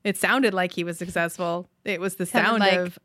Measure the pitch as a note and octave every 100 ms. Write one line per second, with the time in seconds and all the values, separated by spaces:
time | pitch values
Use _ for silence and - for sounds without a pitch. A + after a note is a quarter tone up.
0 | G#3 F#3+ F#3 B3 B3 F#3 F3+ - E3+ E3
1 | F3+ F3 E3+ - F3 E3+ F3+ _ - F3+
2 | F#3+ F#3 F3 A#3 F#3 A3+ G3 F#3 F3+ -